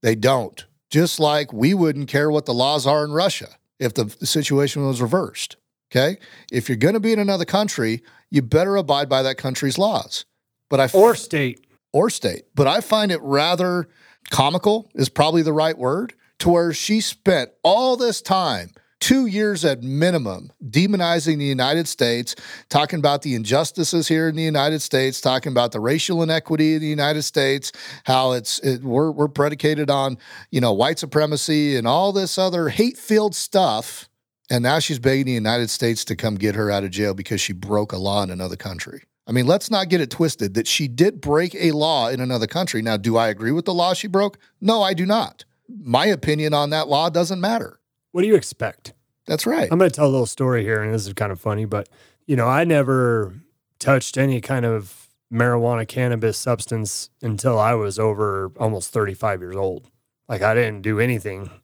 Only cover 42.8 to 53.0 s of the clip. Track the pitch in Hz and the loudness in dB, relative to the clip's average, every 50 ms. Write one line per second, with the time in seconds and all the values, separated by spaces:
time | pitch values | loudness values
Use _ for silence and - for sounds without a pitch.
42.8 | 110 113 110 104 98 117 113 117 117 110 104 92 113 117 139 165 170 - 185 175 | -2 -2 -2 -2 0 2 2 2 2 2 0 -2 -2 -2 -2 0 0 -2 0 0
43.8 | 175 180 185 175 - 214 175 196 202 202 202 _ _ _ _ _ - 190 226 226 | 2 0 0 -2 -4 -2 0 0 0 0 -4 _ _ _ _ _ 0 2 2 4
44.8 | 202 190 196 165 180 185 208 226 - - - _ - _ _ _ _ _ 254 208 | 2 0 0 -2 0 0 0 0 0 -4 -8 _ -20 _ _ _ _ _ -18 -16
45.8 | - 123 117 127 147 214 202 147 - - 151 151 151 151 151 147 147 147 151 156 | -6 0 2 2 4 2 0 0 0 -2 0 0 0 0 2 0 0 0 0 -2
46.8 | 151 139 143 143 160 175 156 170 175 170 190 185 175 202 226 233 220 - - _ | 0 0 0 2 2 2 0 0 0 0 -2 -4 -2 -2 -2 -2 -4 -8 -14 _
47.8 | _ _ _ _ _ _ _ 175 180 214 220 170 - - - _ 120 110 - _ | _ _ _ _ _ _ _ 0 2 4 4 4 4 0 -8 _ -6 -6 -6 _
48.8 | _ - - _ _ _ _ _ _ - 156 151 - 226 285 - - - 165 170 | _ -20 -20 _ _ _ _ _ _ -6 -4 -2 0 0 0 0 0 2 4 4
49.8 | 190 - - - 151 139 135 131 123 113 - - 135 127 127 120 104 104 113 107 | 4 4 4 4 2 2 4 2 0 0 -2 -2 0 0 0 0 0 0 0 -2
50.8 | 107 107 110 113 98 98 98 - 110 104 98 90 - 113 104 104 110 104 107 104 | 0 -2 -2 -4 -4 -6 -6 -4 -4 -4 -4 -6 -4 -4 -2 -2 -4 -2 -4 -4
51.8 | 101 _ _ _ _ _ _ _ _ - 147 127 117 120 127 143 170 170 165 147 | -4 _ _ _ _ _ _ _ _ -2 0 0 2 2 2 2 2 2 2 2
52.8 | 139 123 135 131 | 2 2 2 2